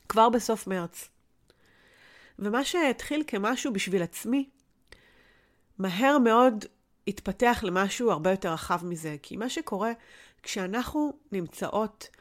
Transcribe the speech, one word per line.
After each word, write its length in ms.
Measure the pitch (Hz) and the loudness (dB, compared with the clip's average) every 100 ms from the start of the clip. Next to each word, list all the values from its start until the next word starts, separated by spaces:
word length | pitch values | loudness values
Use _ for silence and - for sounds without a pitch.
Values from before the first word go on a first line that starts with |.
| - | -4
כבר 200 | 214 233 | 4 6
בסוף 380 | 233 - 220 - | 4 0 -4 -2
מרץ. 420 | 190 170 - - _ _ _ _ _ _ _ _ _ - - - - | -4 -4 -10 -20 _ _ _ _ _ _ _ _ _ -20 -20 -20 -8
ומה 240 | 202 233 | -2 -2
שהתחיל 600 | 277 359 294 233 - 294 302 | 0 2 2 0 -2 -4 -2
כמשהו 460 | 202 208 254 285 | -2 -2 -2 -2
בשביל 300 | 202 190 185 | -2 -2 -2
עצמי, 460 | 170 - 214 269 269 _ _ _ _ - _ _ _ _ _ _ _ - | -2 -6 -2 -2 -2 _ _ _ _ -20 _ _ _ _ _ _ _ -6
מהר 400 | 190 180 269 285 | -4 2 4 6
מאוד 480 | 233 226 254 214 - _ _ _ - | 6 8 6 4 -8 _ _ _ -8
התפתח 520 | - - 185 240 233 | -6 -6 2 2 2
למשהו 480 | 208 180 196 - 240 | 0 0 0 0 0
הרבה 200 | 160 175 | 2 2
יותר 220 | 190 196 | 0 0
רחב 320 | 160 - 175 175 | -4 -2 -4 -4
מזה, 300 | 170 160 147 | -8 -8 -10
כי 140 | - - | -12 -8
מה 120 | 233 | -6
שקורה 420 | 330 311 196 220 226 - - - _ | -6 -6 -4 -4 -4 -12 -20 -20 _
כשאנחנו 720 | - 214 185 226 247 302 302 - - | -10 -6 -4 -4 -4 -2 -2 -4 -8
נמצאות 760 | 196 170 - 175 202 214 - - _ | -6 -6 -6 -4 -2 -4 -6 -20 _